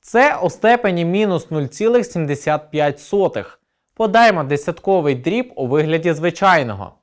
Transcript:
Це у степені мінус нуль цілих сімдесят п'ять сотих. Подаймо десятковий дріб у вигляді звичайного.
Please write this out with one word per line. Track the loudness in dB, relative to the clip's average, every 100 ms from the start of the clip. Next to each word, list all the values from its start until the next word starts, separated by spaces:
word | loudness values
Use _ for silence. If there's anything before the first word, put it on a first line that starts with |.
Це | -2 2 2 2
у | -4
степені | -2 2 2 0 -2
мінус | -2 0 0 -2 -4
нуль | -6
цілих | -6 -2 0 2 0
сімдесят | -4 -4 -4 -2 -4 -4
п'ять | -2 -2 -2
сотих. | -6 -2 0 -2 -12 -18 _ _ _
Подаймо | _ 0 4 4 4
десятковий | 0 -2 -4 -6 0 0 2
дріб | -2 -2 -4 -4 -6
у | -2
вигляді | 0 0 0 0
звичайного. | 0 -2 0 2 4 0 -6 -12 _